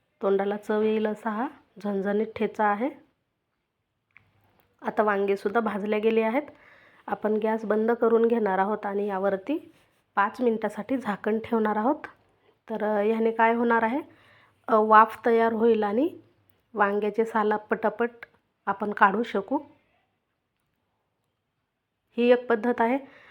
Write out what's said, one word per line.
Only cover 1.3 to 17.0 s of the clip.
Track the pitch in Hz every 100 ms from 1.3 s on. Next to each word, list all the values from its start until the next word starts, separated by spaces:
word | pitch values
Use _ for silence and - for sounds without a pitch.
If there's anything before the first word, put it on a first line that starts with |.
हा | 214 269 - _ -
झणझणीत | 202 196 190 208 220 -
ठेचा | 208 214 214
आहे. | 208 262 - _ _ _ _ _ _ _ _ _ _ _ _ _ _ _ _ _ _
आता | 247 -
वांगेसुद्धा | 214 196 202 196 208 220
भाजल्या | 220 202 208 214
गेले | 220 226
आहेत. | 220 254 294 - - - _ _ -
आपण | 202 214
गॅस | 214 220 220
बंद | 214 214 226
करून | 233 226 226 233
घेणार | 233 202 185
आहोत | 196 214 208
आणि | 202 202
यावरती | 190 196 196 190 311 - _ _ _ _
पाच | - 202 226
मिनिटासाठी | 247 220 214 - 202 269
झाकण | 214 190 214 220
ठेवणार | 220 226 214 208
आहोत. | 226 302 - - _ _ _ _ -
तर, | 160
अ, | 208 214
ह्याने | 208 226 226
काय | 226 226
होणार | 233 240 226
आहे, | 226 277 320 _ _ _ _ _ -
अ, | 220
वाफ | 214 214 226 - 247
तयार | 226 226
होईल | 226 233 220
आणि | 208 214 330 - _ _ _ _ _
वांग्याचे | 220 202 202